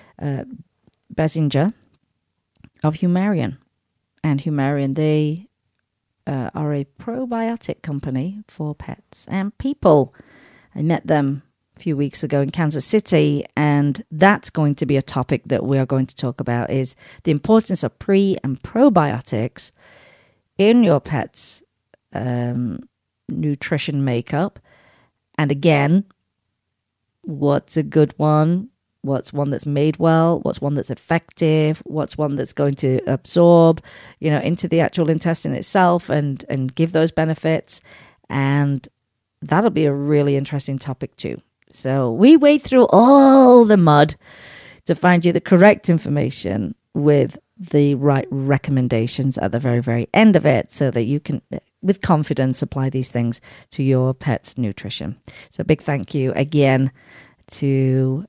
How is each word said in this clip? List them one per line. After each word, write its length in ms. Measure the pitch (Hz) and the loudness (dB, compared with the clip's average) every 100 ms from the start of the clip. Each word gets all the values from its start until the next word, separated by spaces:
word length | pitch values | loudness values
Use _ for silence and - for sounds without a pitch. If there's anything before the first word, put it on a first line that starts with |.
| _ - | _ -10
uh, 220 | 143 135 - - - _ _ _ _ | -8 -8 -10 -18 -20 _ _ _ _
Basinger 600 | - 156 160 147 139 185 - _ _ _ _ _ _ _ _ _ - | -4 -4 0 0 0 -2 -4 _ _ _ _ _ _ _ _ _ -6
of 120 | 156 156 | -4 -2
Humarian. 640 | 180 180 202 175 110 - _ _ _ _ _ - | -2 0 0 -2 -4 -8 _ _ _ _ _ -6
And 180 | 156 143 | -4 -2
Humarian, 540 | 165 147 135 143 139 139 | -2 -2 -2 -2 -4 -2
they, 520 | 151 151 151 165 208 _ _ _ _ _ _ _ - | 0 0 -2 -4 -12 _ _ _ _ _ _ _ -8
uh, 220 | 135 117 | -6 -6
are 200 | - 151 | -6 -6
a 120 | 143 143 _ | -6 -8 _
probiotic 840 | - 247 254 226 226 233 - - | -10 -8 -6 -6 -6 -6 -10 -10
company 640 | 160 143 139 131 170 208 - | -8 -8 -6 -6 -6 -10 -18
for 280 | - 151 147 | -10 -10 -10
pets 500 | - 180 _ - - | -14 -16 _ -20 -10
and 280 | 190 202 - | -8 -8 -8
people. 560 | 269 294 185 151 127 _ _ _ _ _ _ - | -8 0 4 4 2 _ _ _ _ _ _ -6
I 60 | |
met 260 | 156 160 - | -4 -2 0
them 360 | 151 139 139 _ _ _ _ | 0 0 -6 _ _ _ _
a 40 | |
few 160 | 170 143 | -6 -4
weeks 280 | 143 - | -4 -6
ago 180 | 147 143 | -4 -2
in 100 | 139 | -2
Kansas 340 | 175 156 151 - | -2 -4 -2 -2
City, 600 | 214 - 160 147 143 - - | -2 0 0 2 -2 -4 -2
and 480 | 147 143 143 131 - | 0 2 0 -4 -8
that's 380 | 156 190 214 - | 2 2 2 -4
going 260 | 170 147 139 | -2 -2 0
to 100 | 139 | 0
be 120 | 135 | -2
a 40 | |
topic 420 | - 131 - 131 - | -2 -6 -2 -4 -2
that 180 | 123 | -4
we 140 | 123 135 | 0 -2
are 80 | 131 | 0
going 220 | 135 131 | -2 -4
to 80 | - | -6
talk 240 | 127 123 | -8 -6
about, 300 | 120 120 110 | -6 -4 -4
is 260 | 131 131 - - - | -4 -6 -10 -20 -8
the 80 | 165 | -2
importance 520 | 147 - 220 220 185 | -2 2 2 2 -4
of 140 | 120 _ | -4 _
pre- 380 | - 196 196 - | 0 2 2 -2
and 180 | 135 131 | -4 -8
probiotics 1120 | - 226 277 185 147 117 - 110 123 - - _ _ _ _ _ _ _ _ - | -6 2 4 4 0 -4 -6 -4 -6 -8 -18 _ _ _ _ _ _ _ _ 0
in 260 | 202 240 | 2 4
your 160 | 208 147 | 4 2
pet's, 640 | - 147 - - - - _ _ _ _ _ | 0 -6 -6 -10 -14 -14 _ _ _ _ _
um, 680 | - 123 120 120 120 120 73 - _ _ _ - | -8 -6 -4 -4 -6 -6 -10 -14 _ _ _ -12
nutrition 720 | - 151 143 - 151 - 143 | -6 -4 -6 -4 -4 -4 -4
makeup. 560 | 135 120 - 147 196 - _ _ _ _ _ _ _ - | -2 -4 -4 -4 -4 -8 _ _ _ _ _ _ _ -4
And 140 | 143 | -2
again, 520 | 143 165 143 143 185 - _ _ _ _ _ _ _ _ _ _ _ | 0 2 2 2 0 -2 _ _ _ _ _ _ _ _ _ _ _
what's 560 | - 143 143 143 - 160 | -12 -4 0 -2 -2 -6
a 60 | |
good 300 | 147 156 147 - | 0 2 0 0
one? 520 | 151 151 156 180 233 _ _ _ | 0 2 2 0 -6 _ _ _
What's 300 | 139 135 - | -6 -6 -4
one 200 | 143 143 | -6 -4
that's 140 | 139 147 | -4 -4
made 320 | 143 151 - | -2 -2 0
well? 420 | 165 160 165 170 | 2 2 2 0
What's 180 | - - | -4 -4
one 140 | 143 | -4
that's 160 | 143 - | -4 -6
effective? 920 | - - 170 _ - 160 156 151 156 - | -10 -4 -4 _ -4 0 2 0 -2 -8
What's 320 | 151 147 - | -8 -6 -6
one 180 | 151 143 | -4 -4
that's 180 | - | -6
going 220 | - 143 139 | -2 -2 0
to 240 | 135 131 - | -2 -2 -2
absorb, 760 | 135 - 175 170 170 165 165 - - - - | -6 -2 2 6 6 6 2 -6 -20 -20 -6
you 100 | 156 | -2
know, 100 | 147 | -2
into 280 | 131 175 165 | -2 -4 -2
the 140 | 165 | 0
actual 280 | 143 - 160 | 0 0 -2
intestine 440 | 160 170 165 156 | 0 -2 -4 -6
itself 560 | 131 - 196 180 175 - | -6 -2 2 2 2 -2
and, 340 | 147 143 135 - | -2 -2 -6 -8
and 240 | 135 131 | -6 -6
give 180 | - 165 | -2 0
those 200 | 160 160 | 0 0
benefits? 680 | 156 160 160 160 160 - - _ - - _ - | -2 -4 -2 -2 -4 -6 -16 _ -20 -20 _ -8
And 560 | 139 139 143 143 139 - _ _ _ _ - | -2 0 0 0 -4 -8 _ _ _ _ -16
that'll 280 | 143 160 220 | -2 0 0
be 160 | - 147 | 0 0
a 80 | |
really 420 | 143 143 147 143 139 | 0 0 0 2 -2
interesting 440 | 139 143 - 135 | -2 -6 -6 -8
topic 360 | 143 127 - - | -8 -10 -12 -10
too. 240 | - - _ _ _ | -10 -10 _ _ _
So 400 | - 131 135 123 | -8 -4 0 0
we 260 | 117 247 320 | 4 8 8
wade 260 | 285 302 | 6 2
through 240 | - 262 - | 2 4 6
all 760 | 185 247 277 269 269 254 247 220 | 6 8 8 8 8 8 8 8
the 120 | 208 | 6
mud 380 | 165 147 147 - _ - - - - - - | 6 6 4 0 _ -20 -20 -20 -20 -16 -6
to 100 | 165 | 0
find 280 | 180 175 | 4 4
you 80 | 175 | 2
the 80 | 170 | -2
correct 500 | - 180 208 - - | 2 6 6 4 0
information 840 | 165 - 147 127 - 92 101 87 - _ | 0 0 -2 -2 -4 -6 -4 -6 -10 _
with 440 | - 147 147 - - _ - | 0 2 4 2 -4 _ -20
the 380 | 175 147 143 131 | -2 0 2 2
right 320 | 143 135 - | 0 0 -2
recommendations 1080 | 139 135 143 - 135 123 113 117 - 135 - | -6 -2 -2 0 -2 0 -2 -2 -2 -4 -2
at 140 | 98 | -4
the 80 | 120 | -2
very, 220 | 131 120 | -2 -2
very 260 | 120 117 - | -2 -2 0
end 220 | 190 220 170 | 4 4 4
of 100 | 151 | 2
it, 260 | 117 - | 0 -4
so 200 | - 135 | -4 -2
that 120 | 120 | -2
you 160 | 113 147 | -2 -4
can, 220 | - 143 - - _ _ | -4 -10 -8 -16 _ _
with 200 | 185 196 | -4 -2
confidence, 600 | - 156 147 139 131 127 | 0 0 0 -2 -2 -2
apply 280 | 143 135 135 | -6 -4 -4
these 220 | 131 123 | -4 -6
things 300 | 120 117 110 - - _ | -4 -4 -6 -14 -20 _
to 120 | - | -4
your 300 | 135 131 127 | 0 2 0
pet's 440 | 127 143 117 - - | -2 -4 -4 -6 -6
nutrition. 600 | 110 - 101 - 78 - - - - | -6 -6 -12 -10 -10 -12 -18 -20 -20
So 100 | - | -10
a 40 | 160 | -4
big 160 | 156 | -2
thank 320 | - 139 - | -2 -6 -4
you 180 | 143 131 | -4 -4
again 580 | - 139 147 139 131 135 _ _ - - _ - | -2 -2 2 2 2 0 _ _ -20 -20 _ -18
to, 760 | - 139 135 131 131 131 135 | -6 -2 0 0 0 0 -4